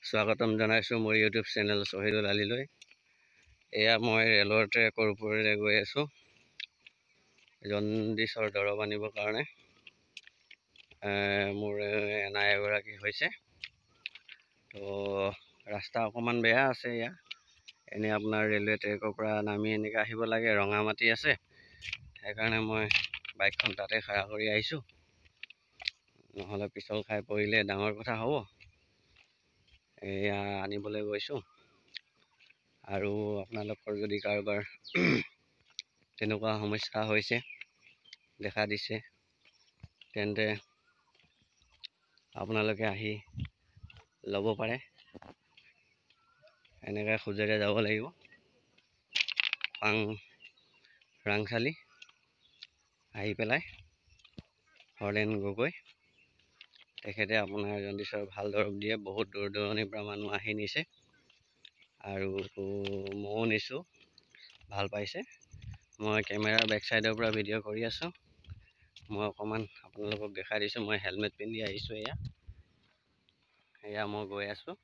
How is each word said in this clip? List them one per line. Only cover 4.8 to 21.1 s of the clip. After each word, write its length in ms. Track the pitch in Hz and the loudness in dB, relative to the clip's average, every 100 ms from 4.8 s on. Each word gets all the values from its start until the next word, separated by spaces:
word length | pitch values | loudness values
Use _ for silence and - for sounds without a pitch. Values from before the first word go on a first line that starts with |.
| 113 - 110 | 4 6 2
ওপৰেৰে 400 | 104 107 107 107 104 | 2 0 2 2 2
গৈ 140 | 104 104 | 4 4
আছোঁ 260 | 101 139 147 _ _ _ _ _ - _ - _ _ _ _ _ - _ 104 | 4 -2 -2 _ _ _ _ _ -16 _ -20 _ _ _ _ _ -20 _ -2
জণ্ডিছৰ 800 | 101 107 110 107 110 113 - 107 101 | 0 2 0 0 0 -2 0 0 2
দৰৱ 280 | 101 104 104 | 0 0 -2
আনিবৰ 260 | 104 107 104 | -2 -4 -2
কাৰণে। 280 | 104 110 156 - _ _ - _ _ - - _ _ - _ - - - | -2 0 -4 -8 _ _ -20 _ _ -20 -20 _ _ -20 _ -20 -20 -10
এ, 100 | 101 101 101 101 98 101 | -4 0 2 2 2 0
মোৰ 140 | 104 104 104 107 104 104 98 | -2 -2 0 0 0 0 -2
এনাই 200 | 101 101 | 2 4
এগৰাকী 480 | 101 104 104 101 104 | 4 4 0 -2 -6
হৈছে, 260 | 104 - 160 - _ _ - _ _ _ - - _ - _ _ _ | -4 -2 -4 -4 _ _ -18 _ _ _ -16 -16 _ -20 _ _ _
তো 120 | 104 101 101 101 98 98 98 - _ - | -12 -8 -4 -2 0 0 -2 -14 _ -8
ৰাস্তা 320 | 104 - 123 113 | -8 -4 -2 -2
অকণমান 340 | 117 117 120 | 0 0 4
বেয়া 220 | 113 117 | 6 6
আছে। 260 | 135 127 127 117 | 6 2 -2 -2
এয়া 140 | 117 180 _ - _ _ - - - 104 | -4 -6 _ -18 _ _ -20 -20 -12 -2
এনে 140 | 107 107 | 0 2
আপোনাৰ 260 | 107 107 107 | 2 2 4
ৰেলৱে 240 | 107 104 107 | 4 4 2
ট্ৰেকৰ 320 | 104 104 107 101 | 0 -2 -2 -2
পৰা 140 | 110 107 104 | 0 0 0
নামি 220 | 104 107 107 | 0 2 0
এনেকৈ 240 | 107 110 | 0 0
আহিব 240 | 107 113 113 | 0 0 2
লাগে, 160 | 113 113 104 | 4 6 6
ৰঙা 240 | 101 104 107 | 6 4 2
মাটি 260 | 110 117 | 4 4